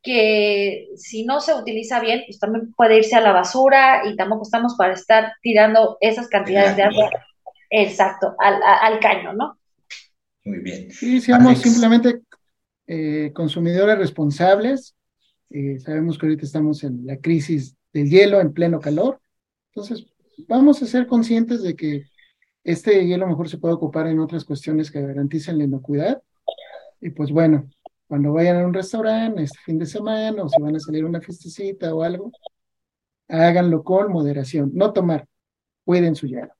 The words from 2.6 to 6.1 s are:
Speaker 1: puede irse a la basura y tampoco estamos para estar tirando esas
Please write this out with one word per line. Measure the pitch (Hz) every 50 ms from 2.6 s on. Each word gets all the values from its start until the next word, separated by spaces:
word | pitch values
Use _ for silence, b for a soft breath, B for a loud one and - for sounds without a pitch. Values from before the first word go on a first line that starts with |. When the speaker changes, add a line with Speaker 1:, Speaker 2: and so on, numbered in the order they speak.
| 233 233 -
Speaker 1:
puede | - 240 226 220 220
irse | 220 220 247
a | 226
la | 220 208 190
basura | 185 - - - 254 262 277 269 269 269 262 262 - -
y | 214 208
tampoco | 214 190 196 214 220 220
estamos | - - 233 233 240 240
para | - 190 185 185
estar | 185 - - 226 220 220 220 - _
tirando | _ 240 220 208 214 214 220 226 220 220 220 -
esas | 196 226